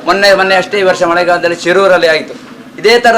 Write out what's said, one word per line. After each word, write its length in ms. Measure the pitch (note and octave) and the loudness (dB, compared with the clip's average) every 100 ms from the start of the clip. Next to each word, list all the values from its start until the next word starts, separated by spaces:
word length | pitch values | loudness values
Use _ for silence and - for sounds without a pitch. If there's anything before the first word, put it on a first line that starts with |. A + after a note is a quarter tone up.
ಮೊನ್ನೆ, 300 | D#3 F#3+ G3+ | -2 0 2
ಮೊನ್ನೆ 200 | F#3+ F#3+ | 2 2
ಅಷ್ಟೇ 240 | F#3+ F3+ G3+ | -2 -2 -2
ಈ 40 | |
ವರ್ಷ 200 | F#3 F3+ | -2 0
ಮಳೆಗಾಲದಲ್ಲಿ 540 | E3+ E3+ F3 F3 E3+ E3+ | 0 0 0 0 -2 -4
ಶಿರೂರಲ್ಲಿ 500 | E3+ F#3 G3 F3 E3+ | -2 0 2 2 2
ಆಯ್ತು, 280 | D#3 - - - - - - | -2 -6 -16 -18 -20 -20 -4
ಇದೇ 200 | F#3 A#3+ | 0 2
ತರ 180 | A#3+ | 2